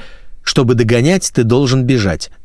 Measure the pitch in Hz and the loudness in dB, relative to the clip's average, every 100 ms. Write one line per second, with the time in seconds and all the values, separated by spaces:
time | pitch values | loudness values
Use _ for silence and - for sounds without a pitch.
0 | - - - - - - 123 120 110 120 | -12 -18 -16 -12 -2 0 2 2 2 2
1 | 135 190 - - 113 123 139 131 123 131 | 2 0 0 -2 2 2 2 0 0 0
2 | 98 80 - - | 0 -4 -8 -14